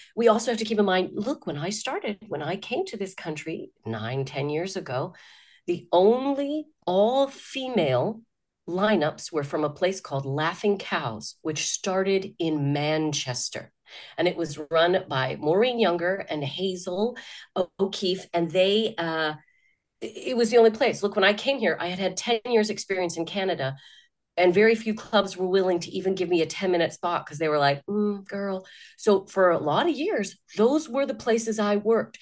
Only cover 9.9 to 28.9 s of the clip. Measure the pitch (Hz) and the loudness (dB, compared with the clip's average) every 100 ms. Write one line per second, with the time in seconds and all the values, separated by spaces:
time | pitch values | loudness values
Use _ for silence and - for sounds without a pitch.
9.9 | 190 - 139 135 139 160 180 208 196 - | -2 -4 -6 -4 -2 -2 0 0 0 -2
10.9 | 180 135 110 - - 160 147 - - 196 | -4 -4 -6 -8 -8 -6 -4 -4 -4 -2
11.9 | 185 190 190 - - 165 151 143 143 151 | 0 2 0 -2 -4 -2 0 0 0 0
12.9 | 156 156 143 135 120 - - - _ - | 0 0 -2 -4 -4 -6 -8 -14 _ -20
13.9 | - - - 175 165 156 143 151 160 170 | -20 -12 -2 0 0 -4 -6 0 2 4
14.9 | 185 - 135 131 - - 185 247 240 196 | 2 0 -2 -2 -2 2 4 4 2 2
15.9 | 175 175 196 - 151 135 - 190 180 185 | 2 0 -2 -4 -6 -6 -4 -4 -4 -6
16.9 | 180 233 254 - - - - - - 196 | -2 -2 -4 -14 -18 -8 -4 -4 -2 -4
17.9 | - 185 180 - 175 170 180 190 208 220 | -2 -2 -4 -4 -2 0 2 4 4 0
18.9 | - 165 160 156 151 _ _ _ _ _ | -2 -4 -2 -2 -4 _ _ _ _ _
19.9 | - 113 - - 240 226 233 226 220 240 | -14 -14 -10 -4 0 4 8 6 6 0
20.9 | - 208 208 190 214 - 277 202 156 175 | 0 -2 2 2 2 0 0 0 0 -4
21.9 | 185 190 175 226 226 247 226 214 214 - | -2 -4 -2 -2 -2 2 2 2 -2 -6
22.9 | 190 175 170 165 196 190 160 135 139 - | -2 -2 -2 -4 -2 -2 -2 -4 -6 -14
23.9 | - _ _ _ - 180 175 220 226 226 | -20 _ _ _ 2 4 6 6 4 0
24.9 | 214 - 208 196 180 185 190 185 170 - | -6 0 2 2 -2 0 2 2 0 -2
25.9 | 190 185 185 175 175 160 - 196 170 160 | -4 -2 -2 2 2 0 -2 0 2 0
26.9 | - 175 170 - 143 156 151 143 143 - | -2 -4 -4 -6 -4 0 2 2 2 -2
27.9 | 208 208 202 196 202 196 190 - - - | 0 0 -2 -6 -6 -4 -6 -8 -20 -18